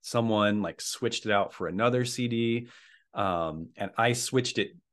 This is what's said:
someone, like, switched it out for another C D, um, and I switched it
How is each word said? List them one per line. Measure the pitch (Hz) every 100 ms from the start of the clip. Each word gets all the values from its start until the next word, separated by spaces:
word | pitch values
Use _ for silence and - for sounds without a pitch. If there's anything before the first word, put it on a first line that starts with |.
someone, | - 120 117 107 104 104
like, | 90 -
switched | - - 120 - 107
it |
out | 101 101
for | - 87
another | 90 120 127
C | 123 - 120
D, | 117 117 117 120 - - - _
um, | - 101 87 82 80 82 -
and | 101 -
I | 117
switched | 123 - 131 127 -
it | 95 - _